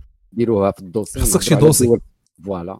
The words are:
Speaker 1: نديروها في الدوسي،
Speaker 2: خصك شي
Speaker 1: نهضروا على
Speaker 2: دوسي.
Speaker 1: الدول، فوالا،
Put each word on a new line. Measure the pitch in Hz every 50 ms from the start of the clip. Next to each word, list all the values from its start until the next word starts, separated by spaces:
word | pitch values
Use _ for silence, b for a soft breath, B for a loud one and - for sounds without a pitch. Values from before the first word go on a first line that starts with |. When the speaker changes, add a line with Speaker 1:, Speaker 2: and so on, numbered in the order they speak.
| - - _ _ _ _ -
Speaker 1:
نديروها | 110 117 113 113 101 98 98
في | 95 -
الدوسي، | 98 92 82 110 104 - - 131
Speaker 2:
خصك | - - - 185
شي | - - 165
Speaker 1:
نهضروا | 135 139
على | 156
Speaker 2:
دوسي. | 151 - 127
Speaker 1:
الدول، | 120 117 104 - - _ _ _ _ _ _ -
فوالا، | 98 98 90 85 87 95 -